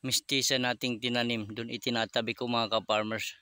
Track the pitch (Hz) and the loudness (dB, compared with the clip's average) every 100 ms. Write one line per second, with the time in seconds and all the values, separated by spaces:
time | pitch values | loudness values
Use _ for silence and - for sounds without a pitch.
0 | 135 123 - 139 123 131 123 123 127 117 | 0 -2 2 0 2 2 2 0 -2 -2
1 | 123 120 120 117 104 107 117 113 - 117 | 0 0 2 0 -4 -6 -6 -4 -2 0
2 | 110 123 113 113 123 120 113 113 98 107 | 0 0 -2 -4 -2 0 2 0 2 0
3 | 107 110 - - | 2 -4 -6 -12